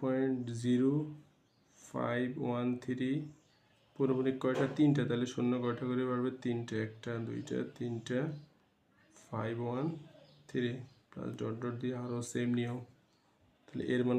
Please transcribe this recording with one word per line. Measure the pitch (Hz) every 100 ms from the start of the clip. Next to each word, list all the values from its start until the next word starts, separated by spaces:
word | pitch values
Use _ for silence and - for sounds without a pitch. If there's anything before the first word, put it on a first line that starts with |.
পয়েন্ট | 131 131 135 131 120 113
জিরো | 123 123 135 147 151 - - _ _ _ _ - -
ফাইভ | 127 120 120 127 151 123
ওয়ান | 120 123 123
থ্রি | - 127 131 147 147 - _ _ _ _ _
পৌনঃপুনিক | - 135 127 131 131
কয়টা? | 131 127 135 -
তিনটা। | 147 135 113
তাহলে | 120 123
শূন্য | - 123 123
কয়টা | 120 117 127
করে | 127 127
বাড়বে? | 123 127 127
তিনটে। | 123 120 120 110 110
একটা, | - 120 117 113
দুইটা, | 117 120 123 123 -
তিনটা, | 120 117 - 123 160 147 - _ _ _ _ _ _ - -
ফাইভ | 113 113 117 120
ওয়ান | 123 160 160 - - - - -
থ্রি | 131 120 127 - - _
প্লাস | - 123 -
ডট | 117 113
ডট | 123 120
দিয়ে | 123 123
আরও | 123 120 120
সেম | 120 123 120
নিয়ম। | 120 123 120 - _ _ _ _ _ _
তাহলে | - 123 -
এর | 127
মান | 123